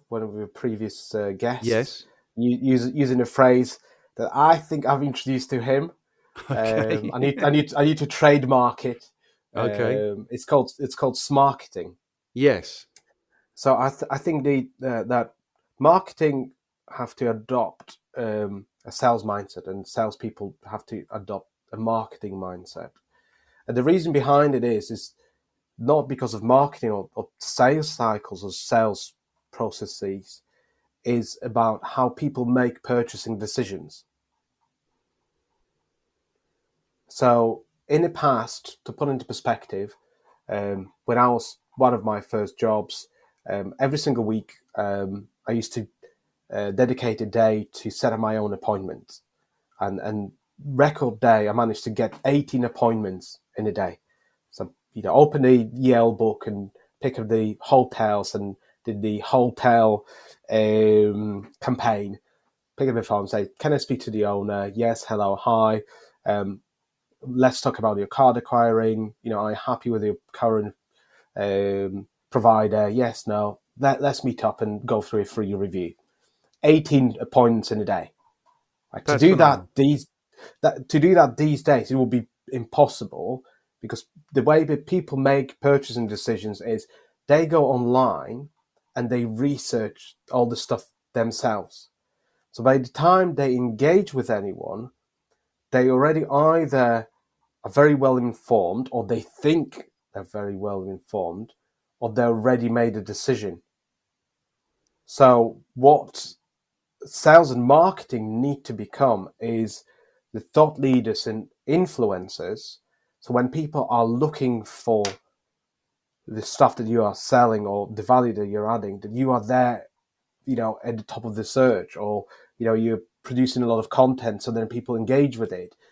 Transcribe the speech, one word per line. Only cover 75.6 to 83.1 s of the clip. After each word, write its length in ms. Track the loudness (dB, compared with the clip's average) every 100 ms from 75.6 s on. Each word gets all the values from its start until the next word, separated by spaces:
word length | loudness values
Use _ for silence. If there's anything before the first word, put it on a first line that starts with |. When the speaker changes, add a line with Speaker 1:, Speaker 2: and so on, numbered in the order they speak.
| -4 -4 -8 -10 _ _ _ _ _ _
Speaker 1:
Eighteen 540 | 4 4 6 2 2 -2
appointments 520 | 0 4 6 4 -2
in 80 | -4
a 40 |
day. 280 | -2 -4 -6 _ _ _ _ _ _ _ _
Like, 120 | -10 -2
to 60 |
Speaker 2:
That's 80 | 4
Speaker 1:
do 140 | 6
that 20 | 8
Speaker 2:
phenomenal. 320 | 6 4 -4
Speaker 1:
these, 320 | 0 2 2 -4 _ _ _ -20 _
that, 260 | -2 -2 -2
to 100 | 2
do 140 | 6
that 220 | 6 6 4
these 260 | 0 0
days, 280 | 2 2 2
it 60 | 0
will 100 | 0
be 220 | 0 -4 _ -10
impossible, 920 | -10 -4 2 2 0 -12